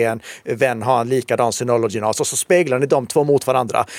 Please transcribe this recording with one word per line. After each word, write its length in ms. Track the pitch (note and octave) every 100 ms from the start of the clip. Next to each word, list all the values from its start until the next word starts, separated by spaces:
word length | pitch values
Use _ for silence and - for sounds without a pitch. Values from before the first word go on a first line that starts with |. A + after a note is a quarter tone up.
en 160 | A2+ A2+ - -
vän 380 | - A#2 C3+ A2+
ha 180 | A2+ B2
en 80 | A#2
likadan 440 | C3 - A#2 A#2
Synology 480 | - B2 A#2 A2+ G#2+
nas, 200 | G#2+ A2
och 60 | D3
så 100 | C3
speglar 420 | - F3+ D3+ B2+
ni 80 | C#3
de 200 | D3 A#2+
två 180 | D#3+
mot 220 | D3 C#3+ -
varandra. 380 | C3 A#2+ A2+ -